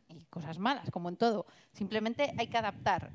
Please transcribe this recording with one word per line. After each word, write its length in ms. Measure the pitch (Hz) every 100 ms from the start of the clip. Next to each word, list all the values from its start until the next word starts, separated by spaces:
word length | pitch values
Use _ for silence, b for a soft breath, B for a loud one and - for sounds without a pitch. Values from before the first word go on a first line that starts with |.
| _
y 160 | 156
cosas 340 | - - 151 165
malas, 320 | 214 277 -
como 180 | 185 175
en 60 | 180
todo. 300 | 233 202 - b b
Simplemente 640 | - 196 214 214 233 285 -
hay 100 | 247
que 80 | 233
adaptar 540 | 214 196 220 180 -